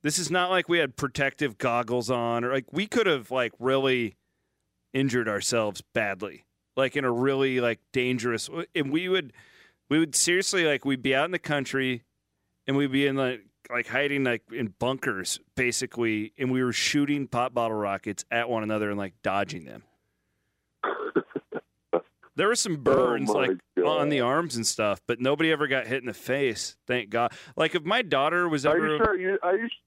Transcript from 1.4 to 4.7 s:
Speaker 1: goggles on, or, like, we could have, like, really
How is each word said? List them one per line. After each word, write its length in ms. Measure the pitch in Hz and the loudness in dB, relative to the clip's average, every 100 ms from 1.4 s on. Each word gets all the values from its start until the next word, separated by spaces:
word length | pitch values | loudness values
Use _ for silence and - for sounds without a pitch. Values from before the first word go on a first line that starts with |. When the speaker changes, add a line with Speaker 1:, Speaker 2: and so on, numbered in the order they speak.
| 143 107 | -4 0
Speaker 1:
goggles 520 | 127 120 113 123 113 | 0 0 0 -2 0
on, 320 | 123 117 117 | 0 0 0
or, 80 | 120 | 0
like, 200 | 135 - | -2 -4
we 140 | 160 208 | -6 -2
could 180 | 240 202 | 0 2
have, 260 | 143 107 | 0 0
like, 220 | 131 117 - | -2 -2 -2
really 580 | 123 135 135 127 113 - _ _ _ _ _ | 2 2 4 2 0 -6 _ _ _ _ _